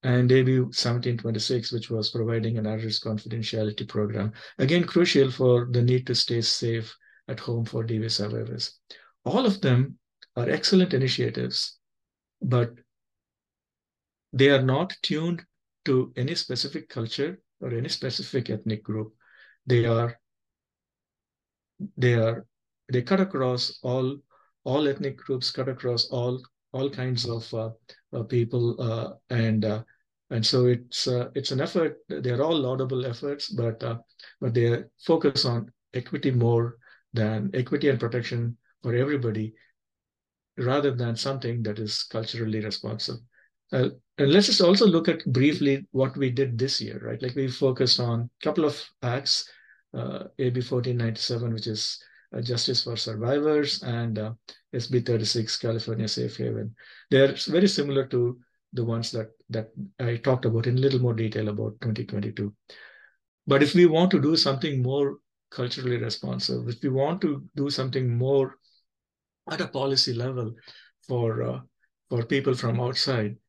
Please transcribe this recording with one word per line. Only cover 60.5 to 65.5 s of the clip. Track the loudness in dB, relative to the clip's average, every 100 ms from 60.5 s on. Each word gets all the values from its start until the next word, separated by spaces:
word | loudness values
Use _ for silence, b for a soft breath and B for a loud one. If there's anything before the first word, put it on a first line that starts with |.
| 0 0
in | 2
a |
little | 2 2
more | 0 0
detail | -2 -2 -4
about | -4 -6 -4
twenty | -4 -4 -4
twenty-two. | -6 -6 -6 -8 -8 _ B B B B B _ _ 2
But | 4
if | 6
we | 8 8
want | 8 6
to | 4
do | 4 4
something | 2 0 0 0
more | 0 2 0 -2 _ _ _